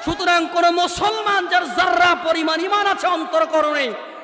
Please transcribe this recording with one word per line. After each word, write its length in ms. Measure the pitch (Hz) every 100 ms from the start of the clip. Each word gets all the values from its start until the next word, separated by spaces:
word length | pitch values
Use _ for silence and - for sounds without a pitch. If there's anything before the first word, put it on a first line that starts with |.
সুতরাং 420 | - 339 349 349 330
কোনো 180 | 349 349
মুসলমান 760 | 339 349 349 403 440 427 403 359
যার 200 | 359 349
যার্রা 500 | 359 359 349 359 349
পরিমাণ 360 | 330 330 311 320
ঈমান 260 | 370 415 403
আছে 200 | 381 359
অন্তরকরণে 880 | 349 320 320 320 320 302 294 262 208 - -